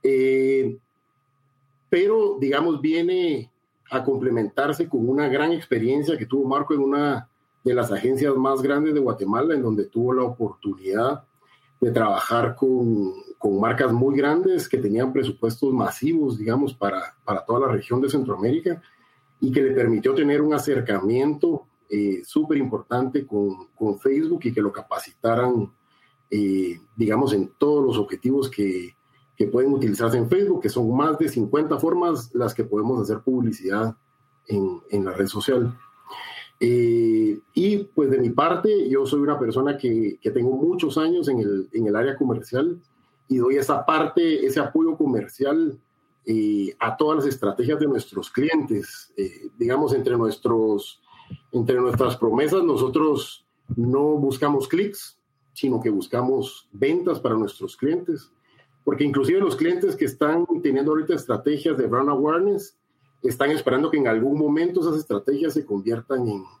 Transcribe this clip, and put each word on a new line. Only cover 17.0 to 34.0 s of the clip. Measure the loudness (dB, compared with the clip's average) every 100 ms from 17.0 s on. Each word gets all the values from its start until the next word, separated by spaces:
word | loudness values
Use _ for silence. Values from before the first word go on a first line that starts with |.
| -8 _
para | -6 -6 -2
toda | 0 2
la |
región | -2 -2 -2
de | 0
Centroamérica, | 0 -2 -2 0 0 -2 -6 _ _ _ _ _ _
y | 0
que | 2
le | 2
permitió | 2 2 2 2 2
tener | 2 4
un | 2
acercamiento, | 2 0 -2 0 0 2 2 0 0 0 0 -6 _ _
eh, | -2 0 -2
súper | -2 -2 0 0
importante | 0 -4 -4 -4 -2 -4 -2
con, | -2 -2 -4 -16 _
con | -4 0
Facebook | 0 0 0 -2
y | -2
que | -2
lo | -2
capacitaran, | -4 -10 -10 -10 _ 0 0 0 0 -4 _ _ _ _ _ _
eh, | -2 0 0 -2 -6 -16 -2
digamos, | 0 2 2
en | 0 -2 _
todos | 2 4 2
los | 0
objetivos | -4 -4 0 0 -2
que, | -2 -2 -2 -8 _ _ _ _ _
que | 0
pueden | 2 2
utilizarse | 2 0 0 2 2
en | 2
Facebook, | 2 2 0
que | 0
son | 0 0 2
más | 2 0
de | 0
cincuenta | 0 0 0 2 0
formas | 2 2 0 -2 -4
las | -2 -2
que | -2
podemos | -2 -2 0 -2
hacer | -2 -2
publicidad | -2 0 0 -2 -4 -2 -2 -6